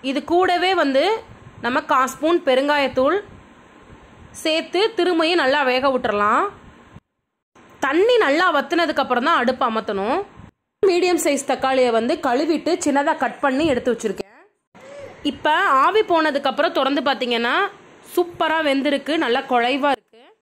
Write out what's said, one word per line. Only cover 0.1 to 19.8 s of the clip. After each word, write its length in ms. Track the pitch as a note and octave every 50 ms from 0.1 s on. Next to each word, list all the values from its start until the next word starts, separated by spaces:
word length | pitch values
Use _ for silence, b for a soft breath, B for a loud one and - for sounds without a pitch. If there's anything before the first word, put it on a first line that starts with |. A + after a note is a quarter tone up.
இது 120 | C4 C#4+ - -
கூடவே 400 | E4 F4 F#4 F#4 F4+ F4 E4+ F#4 F#4+ F4
வந்து 220 | D#4 C#4 C4 C4+ D#4 F#4+ A4 A4+ - - - - - - - - -
நம்ம 180 | A#3 B3+ D4+ D4+ -
கா 80 | D4+ C4 C4 B3+ -
spoon 260 | - C#4 D#4+ F4 F4 F4 C#4
பெருங்காயத்தூள் 680 | B3+ C4 C4+ C#4+ D4 C#4+ C#4 B3+ C4 C4 B3+ C#4+ E4+ G#4 G#4 - - - - - - - - - - - - - - - - - - - - - - - -
சேர்த்து 380 | D#4+ D#4 E4 D#4+ D#4+ - F4 G#4 G4 E4+ -
திரும்பியும் 440 | F4 F4+ F4+ E4 E4 D#4+ F4+ E4+ D4
நல்லா 180 | C4 C#4 D4 C#4 B3+
வேக 180 | B3 B3+ C4 C#4 C4
விட்டுறலாம். 500 | B3 - A3+ G3+ G#3 G#3 G#3 A#3 C#4+ F#4 G4+ G4 - - - - - - - - - _ _ _ _ _ _ _ _ _ _ _ - - - - - - C4+
தண்ணி 260 | C#4 E4 G4 A#4 B4 A4+ F4+
நல்லா 180 | C#4+ C#4 D#4+ F#4 F4+ D#4+ C#4+
வத்துனதுக்கு 440 | C4+ C#4 F4 E4+ E4+ D4 D4+ D4
அப்புறம் 240 | C4+ A3 B3 A#3+ A#3+ D#4
தான் 120 | E4+ D4
அடுப்பு 220 | B3 A#3+ B3+ B3+ C4+ A#3+
அமர்த்தணும். 500 | A3 A3 G#3+ A3 G#3 G3 G3 G#3+ C#4+ F#4 G4+ - - - - - _ _ _ _ _ _ - F#4+
மீடியம் 320 | F4 F4+ F4+ F4+ F4+ E4 -
சைஸ் 240 | D#4+ C#4+ C4 - -
தக்காளியை 420 | C4+ B3+ - C4 C4 B3+ B3+ A#3+ A3+
வந்து 180 | A3+ A3 B3 E4 E4 -
கழுவிட்டு 480 | C#4 A#3+ C4 E4 D#4+ E4 D4 - D4 F4 F4+ -
சின்னதா 280 | D4 C#4 C#4 C#4+ D#4+ D4+ D#4
கட் 140 | C4 A#3+ - -
பண்ணி 220 | - C#4 C4 C4+ D#4+ D#4+
எடுத்து 200 | C4 A#3 A#3 B3
வச்சிருக்கேன். 400 | A#3 A3+ - G#3+ G3 - - G3+ A3 C#4 F#4 G#4 _ _ _ _ _ - - C5+ C#5+ C#5+ C#5+ - - - - D4
இப்ப 220 | C#4 - - D#4 D4+ E4+ G4 F#4+ C#4 C4 C#4
ஆவி 180 | E4+ F#4+ A4 G#4+ -
போனதுக்கு 380 | F4 E4 D#4 D#4 C#4 C#4 C#4 C4+
அப்புறம் 240 | B3 - D4+ E4+ -
திறந்து 260 | D#4+ C4 C4+ C#4+ D4+ B3 C#4+
பாத்தீங்கன்னா 460 | C4+ A3 B3+ A#3+ A#3+ A#3 A#3 A#3+ C#4 E4+ G4+ F#4+ - - - - - - - - -
சூப்பரா 440 | F4 F4 F4 - - E4+ D#4+ D#4 D#4+ D#4
வெந்திருக்கு, 480 | C#4+ C4+ C#4 B3+ D4 C#4 C#4 C#4 - D4+ E4 C#4
நல்லா 160 | A#3+ A#3 C4 C4 C4
குழைவா 380 | C4 A#3+ A#3 B3 C#4 C#4